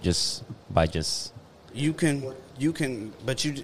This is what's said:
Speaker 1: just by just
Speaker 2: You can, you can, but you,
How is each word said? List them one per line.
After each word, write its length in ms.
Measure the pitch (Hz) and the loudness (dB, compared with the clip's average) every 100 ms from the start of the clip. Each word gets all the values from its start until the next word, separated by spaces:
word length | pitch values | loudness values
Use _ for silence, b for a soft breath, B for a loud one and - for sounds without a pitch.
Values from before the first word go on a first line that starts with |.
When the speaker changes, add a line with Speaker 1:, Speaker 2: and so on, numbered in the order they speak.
Speaker 1:
just 400 | 92 85 - - - - - | 2 2 2 -2 -8 -12 0
by 160 | 92 80 | 4 4
just 460 | 82 78 - - - - - - | 4 0 -2 -4 -12 -20 -20 -12
Speaker 2:
You 200 | 113 147 | -2 0
can, 420 | 156 165 139 135 131 - - | 2 2 2 -2 -8 -14 -2
you 140 | 147 | 0
can, 400 | 160 147 120 107 - | 2 0 -2 -6 -6
but 200 | 113 131 | -4 0
you, 180 | 151 139 | 0 -2